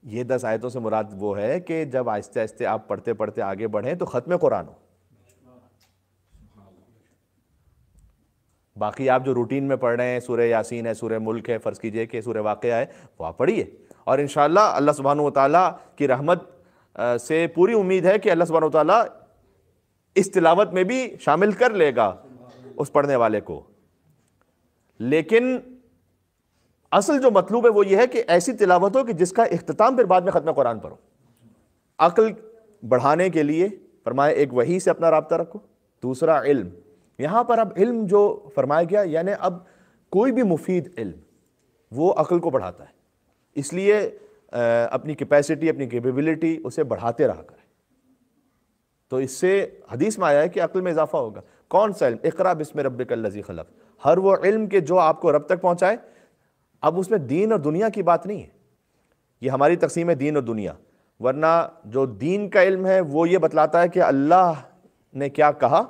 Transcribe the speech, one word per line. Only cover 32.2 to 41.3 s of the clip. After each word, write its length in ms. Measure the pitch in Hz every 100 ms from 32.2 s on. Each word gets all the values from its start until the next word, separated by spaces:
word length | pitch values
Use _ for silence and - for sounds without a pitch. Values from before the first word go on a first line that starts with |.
| 220 - - - _ _
बढ़ाने 460 | 113 123 135 156 185
के 120 | 175
लिए 260 | 147 156 190 196 _ _ -
फरमाया 260 | 123 143
एक 180 | 156 139
वही 280 | 123 120 175
से 100 | 180
अपना 180 | 160 165
राब्ता 260 | 160 156 170
रखो, 260 | 170 214 _ _ _ _
दूसरा 400 | 123 127 160 156 127
इल्म। 240 | 143 90 90 _ _ _ _
यहाँ 260 | 139 214
पर 140 | 240 233
अब 160 | 220 160
इल्म 280 | 220 233 208
जो 460 | 202 208 - - -
फरमाया 280 | 135 147
गया, 180 | 170 202
यानी 280 | 196 156 180
अब 320 | 202 156 175 - _ _ _ _
कोई 200 | 185 247
भी 100 | 233
मुफीद 500 | 233 160 - 185 - -
इल्म 160 | 107 78 _